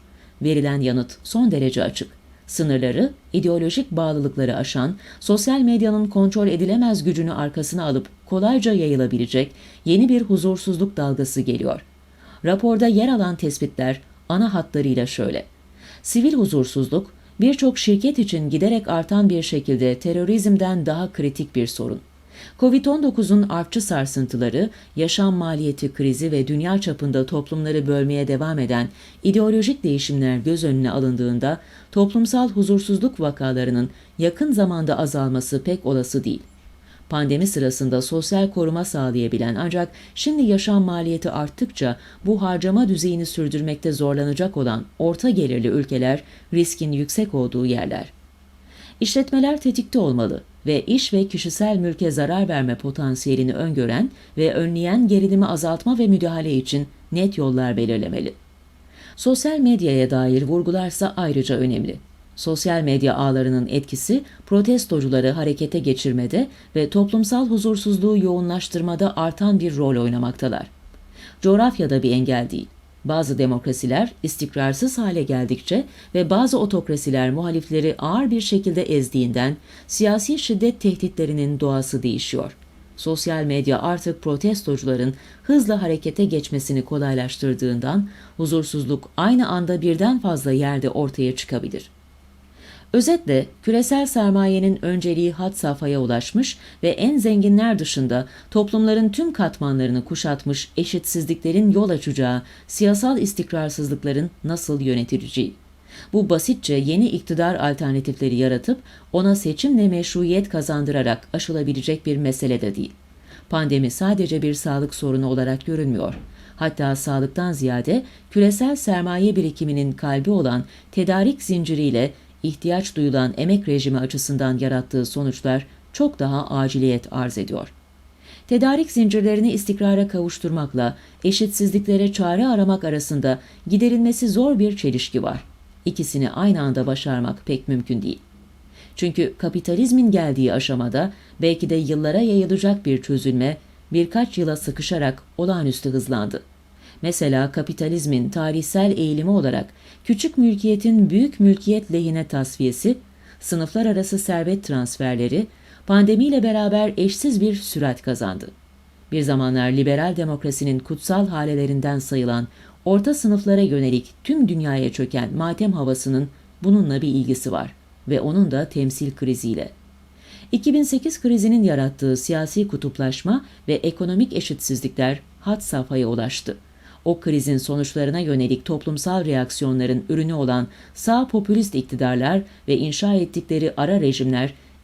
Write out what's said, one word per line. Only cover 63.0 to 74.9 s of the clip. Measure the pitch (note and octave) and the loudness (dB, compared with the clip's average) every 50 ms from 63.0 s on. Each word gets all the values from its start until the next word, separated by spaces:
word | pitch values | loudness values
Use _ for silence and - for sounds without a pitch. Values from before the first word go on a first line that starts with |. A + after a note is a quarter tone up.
| C#3 C3 B2 | 2 2 2
ağlarının | - C#3 C#3 C3 C3 B2+ B2+ B2+ B2+ B2 | 2 0 0 2 2 2 0 0 0 0
etkisi | - - C#3+ C#3 - C#3 C3 - - A3+ C#4 C#4 - - - - | -2 -2 -4 -4 -4 -8 -6 -2 -2 -2 -2 -2 -6 -14 -20 -4
protestocuları | - G3+ G3+ G#3 A#3 B3 A#3+ - - F3 D3 C3+ C3 C3 C3 B2+ C3 | 0 2 2 4 4 2 2 0 0 -2 0 0 2 2 2 2 2
harekete | D3+ E3 D3+ D3 C#3+ - D#3 C#3+ - E3 | 0 0 0 -2 -2 -2 -4 -4 -4 -2
geçirmede | C3+ C#3 C3 C3 - C#3 B2 B2 B2 A#2+ D#3+ G3+ C#4 C4+ - - - - - | 0 0 0 0 0 -2 0 0 -2 0 0 -2 -2 -2 -6 -14 -16 -6 -2
ve | D#3 D3+ D3 | -2 -2 2
toplumsal | - G3+ G3+ G3+ - A3 A3 G#3 B3 B3 C4 A#3 | 2 2 2 2 2 0 2 2 0 0 2 0
huzursuzluğu | A3+ G#3 G#3 A3 G#3+ G3+ G#3 G#3 G3+ F3+ F#3+ G#3+ G#3+ | 0 0 2 0 0 0 0 0 0 2 2 2 4
yoğunlaştırmada | G3+ F#3 F3+ F3+ F3+ F3+ F3 F3 F#3 - - - E3+ E3+ F3 E3+ D#3+ G3 G3 - | 4 2 2 0 0 -2 -2 -4 -4 -6 -6 -4 -4 -2 -2 0 0 0 0 0
artan | E3 D#3+ E3 D#3+ - G3+ G#3 G3+ F3+ | -2 -2 -2 0 0 2 2 2 2
bir | E3+ E3+ D3 | 2 0 -2
rol | C#3 D3 C#3 C3 A#2+ A#2+ | 0 2 2 2 2 2
oynamaktalar. | A#2+ A#2+ A#2+ B2 B2 B2+ - C#3+ B2 G#2 - - - - - - - - - - - - - - - - - | 0 0 0 -2 -4 -4 -4 -4 -4 -2 -4 -8 -12 -18 -20 -20 -20 -20 -20 -20 -20 -20 -20 -20 -20 -10 0
Coğrafya | - F#3+ G3 G#3 A#3 B3 - - E3 C#3 | 4 4 6 6 6 4 2 0 0 0
da | C#3 C3+ - | 2 2 2
bir | B2 | 2
engel | B2 B2+ B2+ B2+ B2+ A#2+ A#2+ - | 2 2 2 2 0 0 -2 -4
değil. | - - - - - - - - - - - | -6 -8 -8 -10 -16 -20 -20 -20 -20 -10 -6
Bazı | D3+ D#3 D#3+ D#3 C3+ C3+ | -2 -2 0 0 0 0
demokrasiler | C#3 C3+ B2+ B2 B2 - C#3+ B2+ - - B2 B2+ E3 A#3 A#3+ - - - | 0 2 2 0 0 -2 -4 -4 -4 -2 0 0 0 0 -2 -4 -6 -8
istikrarsız | D3+ - - C#3+ - - C#3+ C3+ C3+ C3+ C3+ B3 C4 | -8 -6 -6 -8 -6 -4 -2 -2 -2 0 -2 -2 -2